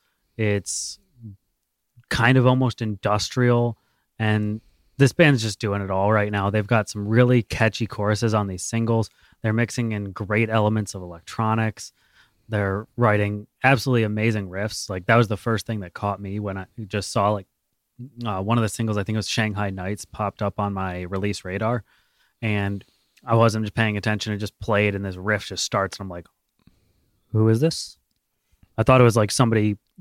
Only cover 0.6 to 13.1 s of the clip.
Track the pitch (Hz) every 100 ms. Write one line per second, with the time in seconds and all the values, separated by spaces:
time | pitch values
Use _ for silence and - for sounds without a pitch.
0.6 | - - - - _ 123 113 98 _ _
1.6 | _ _ _ _ - - 120 131 123 127
2.6 | 127 - 110 98 104 104 - 127 120 120
3.6 | 120 110 _ _ _ - 110 107 104 107
4.6 | - _ _ - 135 - 156 131 110 101
5.6 | 107 101 98 95 101 110 104 101 98 107
6.6 | 101 117 104 104 101 113 123 123 - -
7.6 | 110 - 110 - 104 107 113 107 98 92
8.6 | - 113 113 113 107 _ _ _ 113 110
9.6 | 117 - 117 107 101 92 101 107 110 113
10.6 | 107 110 101 98 90 85 - - 110 110
11.6 | 110 - - _ _ _ _ _ - 107
12.6 | 98 98 113 - 117